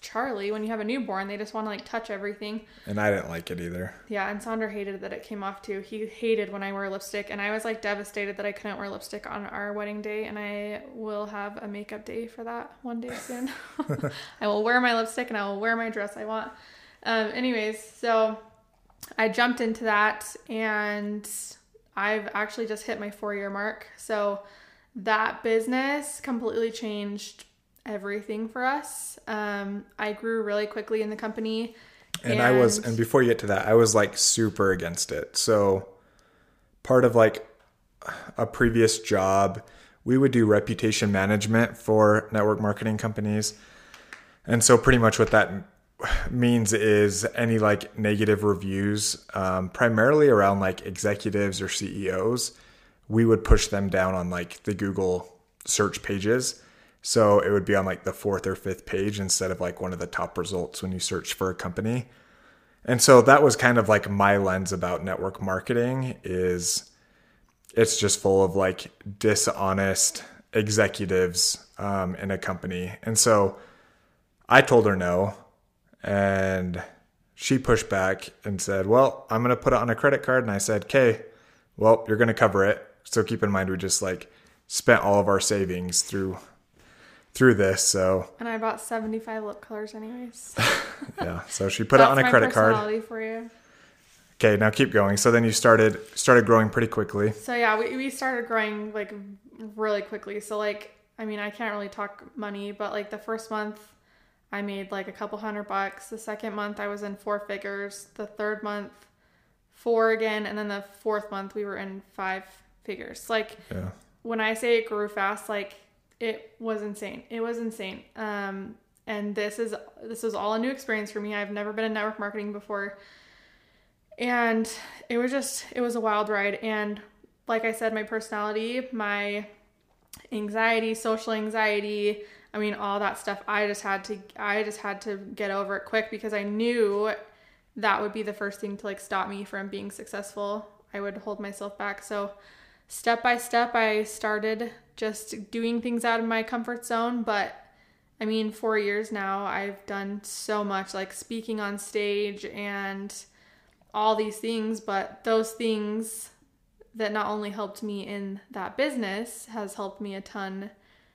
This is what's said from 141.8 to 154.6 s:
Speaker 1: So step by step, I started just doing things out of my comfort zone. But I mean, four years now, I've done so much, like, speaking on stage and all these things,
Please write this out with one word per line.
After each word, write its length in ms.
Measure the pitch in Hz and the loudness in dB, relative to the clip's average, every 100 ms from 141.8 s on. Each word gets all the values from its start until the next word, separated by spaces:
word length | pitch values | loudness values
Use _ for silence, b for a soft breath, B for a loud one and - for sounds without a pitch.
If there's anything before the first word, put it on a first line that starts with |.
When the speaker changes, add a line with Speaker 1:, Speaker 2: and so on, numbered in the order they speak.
| 202 202 | -8 -8
Speaker 1:
So 300 | - 208 202 - b b b b b | -8 -8 -8 -10 b b b b b
step 340 | - 233 233 | -6 -2 0
by 160 | 247 240 | 2 -2
step, 360 | 240 233 240 | 0 0 2
I 280 | 233 220 214 | 2 2 0
started 680 | 214 - 220 214 220 220 233 - _ - | -2 -6 -4 -2 -4 -4 -8 -12 _ -8
just 540 | 220 214 - 226 196 | -6 -6 -10 -12 -8
doing 300 | 233 226 233 | -4 -2 -2
things 240 | 240 233 | -2 -2
out 160 | 233 226 | 0 0
of 60 | 226 | 0
my 160 | 226 | -2
comfort 420 | 220 240 226 233 | -2 -6 -6 -8
zone. 380 | - 349 240 247 | -4 -2 -2 -2
But 340 | 226 208 - - - b b b b - | -2 -2 -2 -8 -20 b b b b -8
I 60 | 214 | -4
mean, 260 | 220 214 | -2 -2
four 260 | 214 226 214 | -4 -2 0
years 320 | 202 208 214 | 0 -2 -4
now, 360 | 214 196 196 202 | -6 -4 -4 -4
I've 380 | 196 202 196 - | -6 -6 -10 -10
done 340 | 196 196 202 | -8 -8 -10
so 400 | - - - 208 | -12 -12 -4 -4
much, 300 | 202 190 190 | -2 -4 -6
like, 200 | 196 190 | -8 -10
speaking 440 | - - 226 220 220 | -12 -10 -10 -6 -6
on 200 | 202 202 | -6 -8
stage 640 | - 214 208 202 208 202 | -6 -4 -2 -2 -4 -6
and 680 | - - 202 202 196 196 202 - - b b b b b _ | -12 -10 -8 -8 -8 -8 -10 -14 -20 b b b b b _
all 200 | 214 214 | 0 2
these 220 | 214 214 208 | 2 0 -4
things, 440 | 226 226 | -4 -4